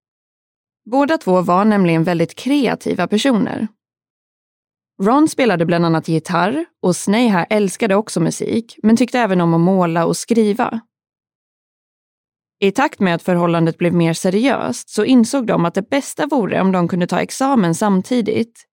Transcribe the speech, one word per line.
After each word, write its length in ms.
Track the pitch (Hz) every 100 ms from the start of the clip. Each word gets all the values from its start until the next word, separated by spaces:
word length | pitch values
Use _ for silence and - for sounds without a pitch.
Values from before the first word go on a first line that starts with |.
| _ _ _ _ _ _ _ _ -
Båda 280 | 262 285 320
två 240 | 196 185
var 220 | 180 180
nämligen 400 | 214 202 175 165
väldigt 300 | 165 170 165
kreativa 720 | - 247 285 214 254 - 175 175
personer. 600 | 214 277 220 - - 220 _ _ _ _ _ _ _ _ _ _ _ _ -
Ron 260 | 202 269 311
spelade 380 | - 247 175 170
bland 200 | 170 170
annat 220 | 160 165
gitarr 560 | 160 - 170 185 285 339 _
och 140 | 185 170
Sneha 480 | - 214 247 185
älskade 500 | 165 214 196 - 226
också 260 | 196 226 -
musik, 580 | 160 - - 226 226 -
men 140 | 214 226
tyckte 220 | 247 247
även 220 | 220 185
om 140 | 170
att 60 | 165
måla 460 | 170 190 170 165 165
och 100 | 175
skriva. 640 | - 233 214 208 240 226 - _ _ _ _ _ _ _ _ _ _ _ _ _ _ _ _ _
I 120 | 196
takt 280 | 190 294 -
med 140 | 190
att 80 | 170
förhållandet 560 | - 175 175 170 165 156
blev 160 | 170
mer 180 | 175 165
seriöst 760 | 165 185 196 262 220 - 240 -
så 160 | -
insåg 420 | 214 262 226 277 214
de 180 | 170
att 100 | 170
det 160 | - -
bästa 360 | 277 - - 294
vore 340 | 294 180 165
om 120 | 190
de 160 | 185 170
kunde 180 | 180 180
ta 140 | 175
examen 540 | - - 269 269 170
samtidigt 920 | 170 214 190 - 247 202 226 233 _ _